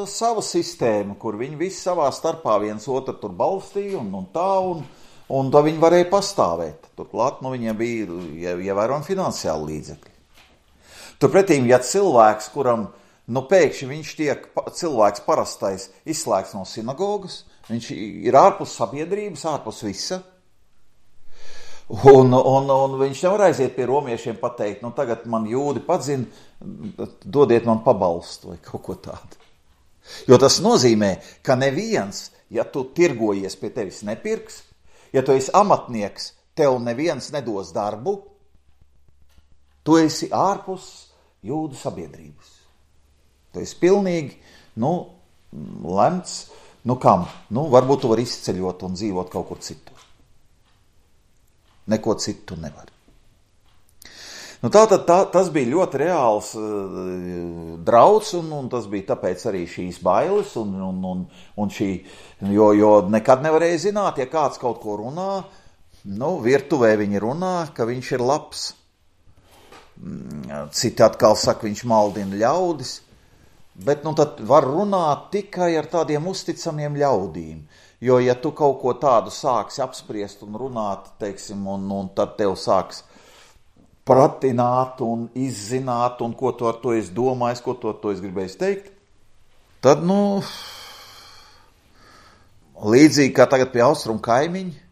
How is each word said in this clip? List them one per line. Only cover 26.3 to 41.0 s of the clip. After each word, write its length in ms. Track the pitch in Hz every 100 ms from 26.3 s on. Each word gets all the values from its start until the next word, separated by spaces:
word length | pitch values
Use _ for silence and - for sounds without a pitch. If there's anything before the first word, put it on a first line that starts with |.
| - - - - - 95 - 104 -
dodiet 460 | 98 127 131 117 117
man 140 | 110
pabalstu 720 | 135 110 92 85 - - -
vai 60 | 85
kaut 200 | - - -
ko 100 | 90
tādu. 440 | - - - - _ _ _ _ _ _ - -
Jo 140 | - 123
tas 200 | 135 -
nozīmē, 500 | 190 240 123 110 101 90 - -
ka 120 | - 127
neviens, 760 | 139 135 220 190 147 190 - _ _
ja 160 | 107
tu 220 | - 143 131 -
tirgojies, 600 | 170 123 110 98 95 -
pie 160 | 107
tevis 280 | 123 98 -
nepirks, 580 | 104 110 214 220 220 - - _ - - _
ja 100 | 135
tu 120 | 131 202
esi 160 | 196
amatnieks, 800 | 180 202 156 - 117 101 - - - _ -
tev 220 | 147 127
neviens 480 | 120 117 165 139 -
nedos 400 | 147 117 101 90 117
darbu, 400 | 104 104 143 202 - _ _ _ _ _ _ _ _ _ - _ _ _ _ _ -
tu 120 | 165
esi 300 | 156 - -
ārpus 560 | 110 175 196 - 185 - -